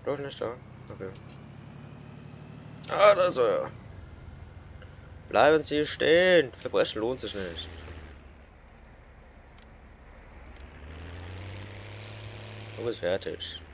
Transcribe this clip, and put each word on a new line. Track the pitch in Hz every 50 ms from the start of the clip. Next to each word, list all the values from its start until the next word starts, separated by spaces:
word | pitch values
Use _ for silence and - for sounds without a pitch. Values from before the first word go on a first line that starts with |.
| -
Doch | 123 139 139
nicht | 143 139 131 -
da? | - 110 120 147 - - - - - -
Okay. | - - 98 95 92 - - - - - - - - - - - - - - - - - - - - - - - - - - - - - - - - - - -
Ah, | - - 190 208 202
da | - 185 180
ist | 151 127
er. | 123 110 95 76 62 - - - - - - - - - - - - - - - - - - - - - - - - - - - - - - - - -
Bleiben | - 101 117 147 156 160 147
Sie | - - 147 151
stehen. | 147 - - - 143 156 170 180 185 180 170 147 123 - -
Verbrechen | - 123 - 98 - - - 110
lohnt | 107 117 131 127
sich | 117 107 -
nicht. | 101 95 87 85 80 - 85 80 78 - - - - - - - - - - - - - - - - - - - - - - - - - - - - - - - - - - - - - - - - - - - - - - - - - - - - - - - - - - - - - - - - - - - - - - - - - - - - - 101 - - - - - - - - - - - - - - 104 - - 107 110 - -
Du | 104 107
bist | 120 113 -
fertig. | - 87 90 98 - - - - - - - - - -